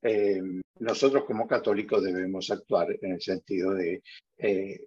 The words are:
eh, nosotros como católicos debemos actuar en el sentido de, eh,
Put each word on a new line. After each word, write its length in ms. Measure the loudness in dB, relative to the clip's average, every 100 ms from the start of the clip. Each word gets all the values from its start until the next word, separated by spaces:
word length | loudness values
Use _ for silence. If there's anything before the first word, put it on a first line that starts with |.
eh, 380 | 0 2 2 0 -2 -8 -10 _
nosotros 440 | -4 2 4 4
como 220 | 0 -4 0
católicos 560 | 0 2 0 2 2
debemos 480 | 2 0 -2 -4 -4
actuar 460 | -6 0 0 2 -2
en 120 | -4
el 80 | -6
sentido 540 | -2 -4 -2 -2 0
de, 280 | 0 0 -4 -8 -20 _ _
eh, 480 | 0 0 -2 -10